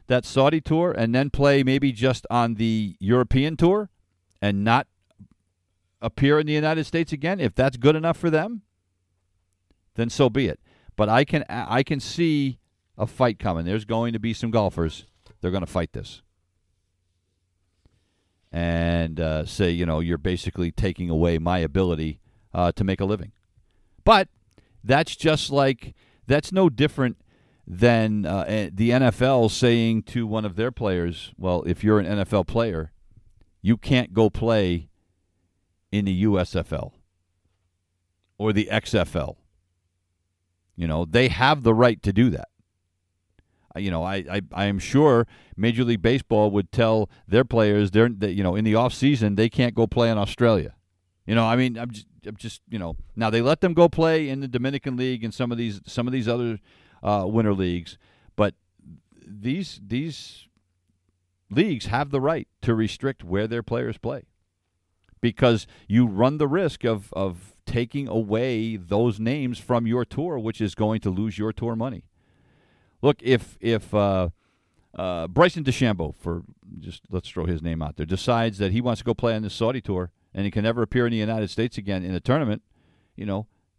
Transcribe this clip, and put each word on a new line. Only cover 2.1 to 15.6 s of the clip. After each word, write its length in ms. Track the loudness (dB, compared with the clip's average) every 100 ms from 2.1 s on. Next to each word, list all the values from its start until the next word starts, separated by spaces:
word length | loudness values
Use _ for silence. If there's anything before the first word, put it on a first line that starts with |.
| 0 -2
on 240 | 0 0
the 420 | 0 0 0 -2 -4
European 560 | 2 2 4 2 0 2
tour 340 | 2 2 -2 _ _ _ _ _
and 240 | -2 0
not 220 | 2 2 0 _ _ _ -20 _ _ _ _ _ _ _
appear 380 | -8 2 4 4
in 80 | 2
the 60 |
United 320 | 0 0 -2
States 280 | -2 -2 -2
again, 280 | -4 -4 -2
if 140 | -2
that's 220 | 0 0 4
good 200 | 4 4
enough 200 | 0 -2
for 140 | 0
them, 320 | 0 0 -8 -16 _ _ _ _ _ _ _ _ _ _ _ _
then 160 | -6 -4
so 200 | 2 2
be 160 | 4 -2
it. 140 | -4 _ _ -12 -2
But 120 | 2
I 160 | 2
can, 200 | 2 -2 -4
I 340 | -8 -2 -2
can 180 | 0 -4
see 580 | -6 -2 0 0 -2 -6 _ _ _ -8
a 100 | -8
fight 320 | 0 0 2
coming. 280 | -4 -4 -2
There's 180 | -4
going 300 | -4 -4 -4
to 40 | -4
be 140 | -6
some 180 | -6 -2
golfers. 560 | 0 0 0 -4 -4 -16 _ _ _
They're 100 | -4
gonna 160 | -4